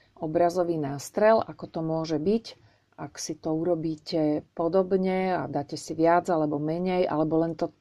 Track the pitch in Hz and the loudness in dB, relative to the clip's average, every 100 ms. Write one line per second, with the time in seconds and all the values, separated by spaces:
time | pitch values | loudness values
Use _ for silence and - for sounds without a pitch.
0 | _ - 160 170 170 180 175 165 143 139 | _ -10 -4 2 2 2 0 -2 -4 -6
1 | - - 214 226 - 156 - 170 160 160 | -6 2 4 4 2 -10 -10 -6 -2 -2
2 | 160 156 165 226 - - _ _ _ - | -2 -2 0 0 -2 -18 _ _ _ -16
3 | 151 - - 156 165 160 170 165 160 156 | -16 -12 -12 -8 -4 -2 0 0 -2 -6
4 | - 170 151 151 - - 165 190 185 190 | -4 0 2 0 -4 -4 0 2 2 0
5 | 185 185 185 175 139 147 143 151 - 160 | 2 0 0 -2 -2 -6 -6 -10 -10 2
6 | 160 175 170 165 151 147 151 170 185 180 | 4 4 4 0 0 0 -2 -2 0 0
7 | - 151 156 160 165 160 170 - | 0 0 2 2 0 -2 -6 -6